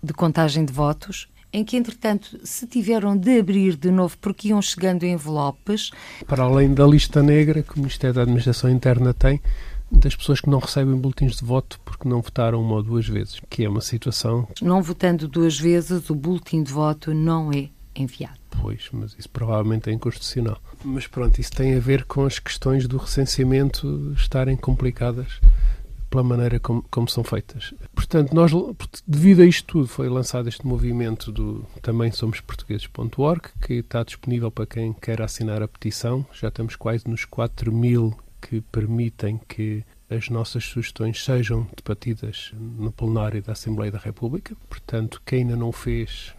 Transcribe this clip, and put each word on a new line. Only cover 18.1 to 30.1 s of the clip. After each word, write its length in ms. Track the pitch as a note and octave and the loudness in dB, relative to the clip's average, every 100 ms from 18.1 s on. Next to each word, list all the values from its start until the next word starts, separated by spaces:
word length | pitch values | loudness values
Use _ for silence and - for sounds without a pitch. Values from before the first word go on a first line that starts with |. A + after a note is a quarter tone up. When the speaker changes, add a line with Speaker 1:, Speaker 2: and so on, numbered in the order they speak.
| - A#2+ - - - | -6 -14 -14 -8 -6
Speaker 2:
Pois, 280 | G#2 A2 - | -4 -6 -10
mas 240 | A#2 G#2+ - | -10 -10 -12
isso 120 | - | -12
provavelmente 600 | - A2+ G#2+ G#2+ A2 A2+ | -6 -2 0 0 -2 -2
é 40 | |
inconstitucional. 680 | A2 A#2 - - - A#2 G#2+ - - | -4 -4 -6 -8 -4 -4 -6 -12 -14
Mas 240 | C#3 C3+ - | -8 -8 -8
pronto, 320 | - A#2+ - | -2 2 2
isso 120 | A#2+ | 2
tem 240 | - C3+ C3 | 0 2 2
a 40 | |
ver 260 | A#2+ C3+ C3 | 2 0 0
com 200 | C#3 C3+ | 0 0
as 140 | - | -2
questões 480 | - - C3+ C3+ A#2+ | -10 -4 0 0 0
do 100 | B2+ | -4
recenseamento 1160 | - - C3+ - B2+ C3+ C#3 - C#3 C#3+ C#3+ C#3+ | -2 0 0 0 2 4 2 0 -4 -6 -4 0
estarem 400 | - C3+ C3 B2+ | 2 2 0 0
complicadas 840 | - B2+ B2+ - A#2+ A#2+ B2+ - - - - - - - - | 0 0 0 0 -4 -4 -8 8 8 10 4 0 -8 -12 -2
pela 140 | C3 | 0
maneira 360 | B2 A#2+ A#2+ A#2 | 2 2 2 0
como, 240 | - A#2 - | -2 -4 -2
como 180 | - A#2 | -2 -2
são 160 | - | -2
feitas. 500 | A#2 G#2 - A#2 - - - | -2 -4 -6 -12 -14 -14 -10
Portanto, 400 | - - E3+ C#3 | -6 0 2 4
nós, 180 | D#3+ E3+ E3 A3+ G3+ - - - | 4 4 4 -2 -10 -14 -16 -2
devido 340 | D3 F3+ F#3 | 6 8 10
a 40 | F3+ | 10
isto 200 | E3+ - | 8 0
tudo, 220 | E3+ B2+ | -2 0
foi 220 | - | -2
lançado 400 | C3 | -2